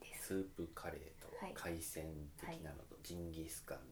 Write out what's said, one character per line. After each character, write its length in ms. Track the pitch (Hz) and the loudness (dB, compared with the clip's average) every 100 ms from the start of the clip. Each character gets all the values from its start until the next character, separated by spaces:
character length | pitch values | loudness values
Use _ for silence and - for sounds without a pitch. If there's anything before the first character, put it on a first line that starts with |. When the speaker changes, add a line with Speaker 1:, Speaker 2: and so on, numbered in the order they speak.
Speaker 1:
で 140 | - - | -6 -4
す。 160 | - | 4
Speaker 2:
う 60 | 95 | 6
ん。 40 | |
ス 40 | 95 | 4
ー 80 | - | 2
プ 120 | 82 | 0
カ 160 | - 82 | 0 0
レ 80 | 73 | 0
ー 240 | 73 - | -4 -8
と、 60 | - - 190 | -6 -2 0
Speaker 1:
は 40 | |
い。 40 | |
Speaker 2:
海 260 | - 87 85 | 2 2 2
鮮 300 | - - 80 78 73 - | 2 2 2 0 -2 -2
的 100 | - 82 | -2 0
な 100 | 78 | -2
の 60 | 71 | -4
と、 120 | - - | -6 -8
Speaker 1:
は 60 | |
い。 20 | |
Speaker 2:
ジ 120 | - 87 | -2 0
ン 160 | 85 | 2
ギ 160 | 80 80 | 2 0
ス 160 | - | -2
カ 120 | - - | -2 -4
ン 40 | - | -4